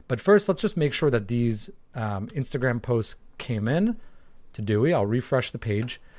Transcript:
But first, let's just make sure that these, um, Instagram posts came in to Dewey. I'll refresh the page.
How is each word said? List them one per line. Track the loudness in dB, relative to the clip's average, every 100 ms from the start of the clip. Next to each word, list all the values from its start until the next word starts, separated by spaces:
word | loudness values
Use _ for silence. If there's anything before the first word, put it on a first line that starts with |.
| -6
But | -2
first, | 6 6 6
let's | 0
just | 0 0
make | 0
sure | 2 2
that | 2 0
these, | 0 2 0 -6 -16 -12 -6
um, | -4 -4 -4
Instagram | -6 -4 -2 0 -2
posts | 0 0 -2 -6 -14 -16
came | -6 -2 0
in | 2 0 -2 -10 -20 -20 -20 -18
to | -8
Dewey. | 0 2 4
I'll | 2 2
refresh | 0 0 -2 -2
the | -6
page. | -4 -2 -2 -8 -16